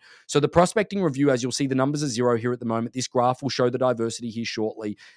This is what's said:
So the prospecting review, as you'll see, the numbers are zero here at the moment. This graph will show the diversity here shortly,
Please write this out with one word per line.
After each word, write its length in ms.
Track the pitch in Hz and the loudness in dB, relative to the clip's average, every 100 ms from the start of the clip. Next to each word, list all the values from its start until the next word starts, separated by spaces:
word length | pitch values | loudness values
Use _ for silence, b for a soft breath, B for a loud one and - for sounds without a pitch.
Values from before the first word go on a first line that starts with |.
| B B - | B B -2
So 100 | 147 | 0
the 100 | 143 | 4
prospecting 540 | 165 180 226 202 196 | 4 4 2 -2 -2
review, 260 | 175 131 143 | -2 2 2
as 140 | 127 | 2
you'll 80 | 123 | 0
see, 160 | - 139 | -2 -2
the 80 | |
numbers 300 | 131 135 147 | 0 0 0
are 20 | 147 | -2
zero 280 | 113 123 120 | 0 2 2
here 160 | 120 | 0
at 80 | 123 | -4
the 40 | |
moment. 300 | 117 113 120 | -2 -2 -4
This 140 | 127 - | -6 -4
graph 340 | 127 123 127 | 0 2 0
will 80 | 135 | -4
show 180 | - 123 | 0 0
the 100 | 123 | 2
diversity 520 | 127 117 113 - 117 | 0 0 -2 -4 -8
here 140 | 110 | -8
shortly, 520 | 113 - 107 110 107 101 B | -6 -4 -4 -4 -8 -8 B